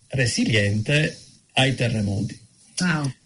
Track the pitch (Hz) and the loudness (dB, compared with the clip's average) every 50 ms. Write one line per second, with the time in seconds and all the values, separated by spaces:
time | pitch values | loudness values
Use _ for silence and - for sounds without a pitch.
0 | _ - - 127 123 113 - - 247 - 113 104 101 101 104 107 104 147 143 151 | _ -6 -2 0 0 0 0 0 0 2 2 2 2 2 2 0 0 2 2 2
1 | 156 165 - - - - - - _ _ - 131 131 135 123 - 120 113 113 110 | 2 0 -4 -8 -18 -20 -20 -20 _ _ 0 0 2 2 2 0 -2 -2 0 0
2 | 101 98 98 104 104 - - - - - _ _ _ _ - - 180 180 156 151 | 0 -2 -2 -2 -4 -4 -6 -10 -20 -20 _ _ _ _ -6 -4 -2 0 0 0
3 | 143 135 - _ _ | -2 -4 -6 _ _